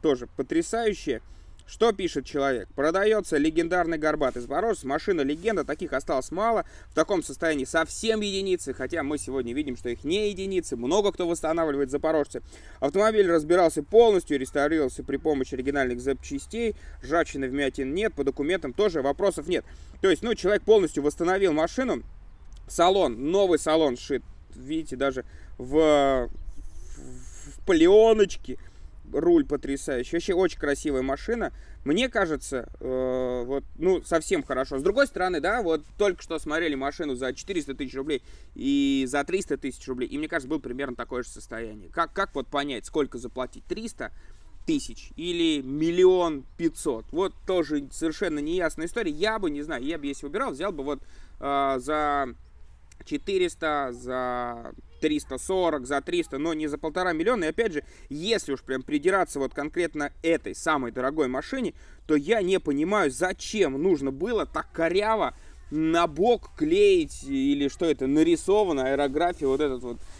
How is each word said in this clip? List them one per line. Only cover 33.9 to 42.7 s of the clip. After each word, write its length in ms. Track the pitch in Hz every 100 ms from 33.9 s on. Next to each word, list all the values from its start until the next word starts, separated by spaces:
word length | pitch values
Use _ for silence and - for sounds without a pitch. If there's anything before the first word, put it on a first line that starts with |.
| 180
совсем 420 | - 165 - 175
хорошо. 360 | - 127 135 135
С 40 |
другой 240 | 160 220 277
стороны, 340 | - 185 170
да, 200 | 170 240
вот 220 | 180 160 - -
только 240 | 202 175
что 160 | - 160
смотрели 360 | - 156 170 135
машину 380 | 139 147 151
за 200 | 127 127
четыреста 400 | 135 - 180 139
тысяч 200 | 135 135
рублей 280 | 127 143 135 - - -
и 500 | - 131 143 139 135 127
за 160 | 143
триста 340 | 143 185 - 139
тысяч 280 | 135 - -
рублей. 220 | 127 123
И 80 | 139
мне 120 | 151
кажется, 200 | 165 127
было 120 | 156
примерно 360 | - 123 139 120
такое 280 | 120 123
же 40 | 120
состояние. 640 | - - 113 113 107 -
Как, 240 | - 165
как 200 | 196 196
вот 120 | 143 123
понять, 400 | 143 143